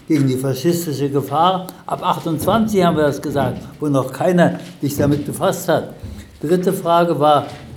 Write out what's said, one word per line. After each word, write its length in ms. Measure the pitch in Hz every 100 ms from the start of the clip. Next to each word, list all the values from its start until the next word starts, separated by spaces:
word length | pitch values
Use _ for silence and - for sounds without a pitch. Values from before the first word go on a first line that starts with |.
| -
gegen 220 | 151 135
die 80 | 127
faschistische 720 | 135 131 170 170 165 131 143
Gefahr. 600 | 135 139 147 175 185 175 - -
Ab 140 | -
achtundzwanzig 800 | 180 175 165 151 180 226 214 202
haben 120 | 175 156
wir 80 |
das 180 | 147 -
gesagt, 400 | 151 139 127 - - -
wo 60 | 151
noch 260 | 139 123
keiner 480 | - 165 175 147 - - -
sich 140 | 139 -
damit 280 | 143 143
befasst 440 | 147 127 185 175 -
hat. 260 | 139 95 - - - - -
Dritte 300 | 147 180 185
Frage 460 | 180 165 170 170 147
war 280 | 151 143 - - -